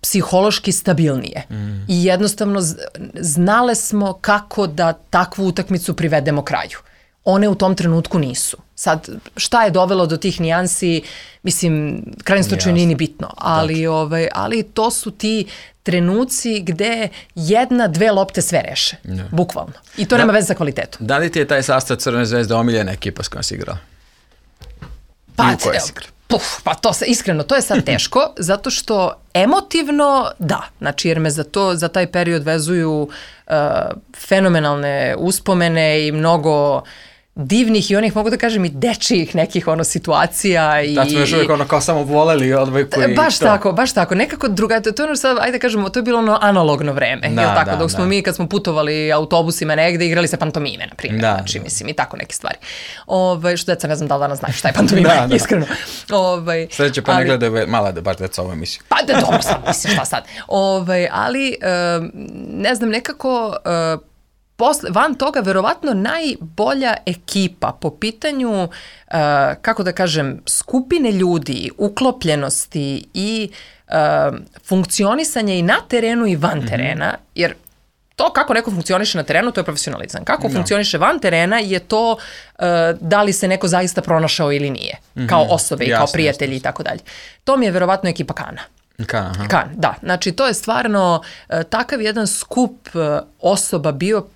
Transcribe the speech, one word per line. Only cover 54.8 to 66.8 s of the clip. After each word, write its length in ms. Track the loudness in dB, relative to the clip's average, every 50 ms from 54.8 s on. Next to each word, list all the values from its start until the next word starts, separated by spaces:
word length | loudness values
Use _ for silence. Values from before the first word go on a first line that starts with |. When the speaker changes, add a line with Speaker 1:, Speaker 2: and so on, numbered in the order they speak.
| 4 4 6 6 6 6
Speaker 2:
Da, 180 | 6 6 4 4
da. 80 | 2
Speaker 1:
iskreno. 300 | 2 2 2 2 0 0 -2 -4 -8 -8 -10 -12 -14 -10 -2
Ovaj, 560 | 0 2 2 2 0 0 -2 -2 -2 -2 -4 -6
Speaker 2:
Sreće 320 | -2 0 0 0 0 0
pa 100 | 0 2
ne 60 | 2 2
Speaker 1:
ali 80 | 4 2
Speaker 2:
gledaju 240 | 2 2 2 0
ve-, 140 | 0 0 0 0
mala 240 | 0 0 0 0
de-, 100 | -2 -4
baš 160 | -4 -4 -4 -2
deca 240 | -4 -8 -6 -6
ovu 100 | -6 -6
emisiju. 300 | -6 -8 -8 -8 -10 -12 -2 _
Speaker 1:
Pa 80 | 0 0 2
da, 160 | 2 2 2
dobro, 200 | 2 2 2 0
sad, 160 | 2 0 -2 -2 -2
mislim, 280 | -4 -4 -2 0 0 0
šta 120 | 0 0
sad. 180 | -2 -4 -6 -6 -10 -18 -18 -8 -2
Ovaj, 600 | 0 2 2 2 2 0 0 0 0 0 0 0
ali, 480 | 0 -2 -2 0 0 -2 -2 -2 -4 -2
em, 500 | -2 -2 0 0 0 0 0 -2 -4 -6 -10 -12 -14 -14 -14 -14 -12 -10
ne 240 | -8 -2 0 0 0
znam, 140 | 0 0 0
nekako, 680 | -2 -2 -4 -6 -10 -4 -4 -2 -2 0 -2 -4 -6 -6 -4 -2 -2 0 0 0 -2
e, 140 | -4 -6 _ _ _ _ _ _ _ _ _ _ _
posle, 320 | 2 2 2 2 -2 -2
van 240 | 0 2 2 2 0
toga, 240 | 0 -2 0 0 0
verovatno 540 | 0 2 0 2 2 0 -2 -2 -2 -2 0
najbolja 1000 | 0 0 -2 -2 -2 -2 -4 -4 -6 -10 -14 -4 -2 0 0 0 0